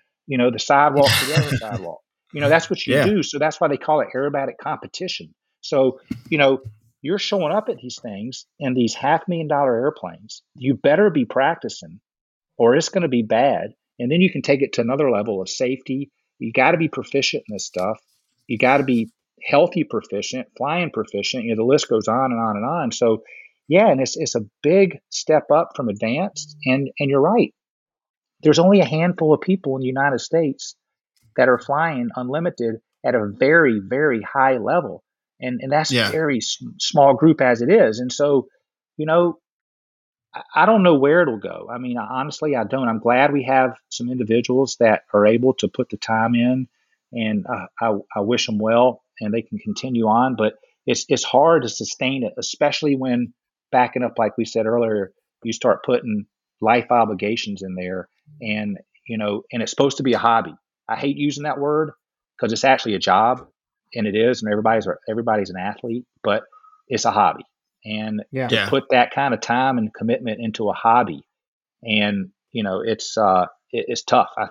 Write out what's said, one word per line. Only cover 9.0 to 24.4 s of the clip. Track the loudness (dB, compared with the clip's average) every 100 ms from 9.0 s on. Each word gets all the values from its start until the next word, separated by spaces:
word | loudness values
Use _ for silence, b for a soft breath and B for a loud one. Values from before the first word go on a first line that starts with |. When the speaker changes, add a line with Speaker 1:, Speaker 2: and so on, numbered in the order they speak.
| 0 0 0
Speaker 1:
million | -6 -2
dollar | 0 0
airplanes. | 0 -2 -4 -10 -16 -20 -20 _
You | -8 -4
better | 0 2 4 4
be | 2
practicing, | -2 0 0 0 -6 -12 -18 -20 _ _ _ _ _ 2
or | 4 4
it's | 2
gonna | -2 0
be | 0
bad. | 2 2 2 0 -4 -12 _ -8
And | -2
then | 2
you | 2
can | 2
take | 0 0
it | 0
to | -2
another | 0 2 2
level | 0 0 -4
of | -6
safety. | -4 -4 -4 -6 -8 -8 _ _ -12
You | -6
gotta | 2 2 4
be | 0
proficient | -4 -6 -2 -2 -4 -8
in |
this | -12
stuff. | -10 -6 -4 -6 _ _ _ _ -8
You | 0
gotta | 2 2
be | 2 0 -2 _ _ _
healthy | 0 4 4 2
proficient, | -4 -4 -6 -8 -6 -8 -12 -8
flying | -4 -4 -4
proficient. | -4 -6 -4 -4 -4
You | -4
know, | -2
the | 2
list | 2 2
goes | -2 0
on | 0 0
and | -2
on | -2 -2
and | -4
on. | -4 -4
So, | 0 0 0 B B B B 0
yeah, | 4 4
and | 2
it's, | 0 -4
it's | -4
a | -4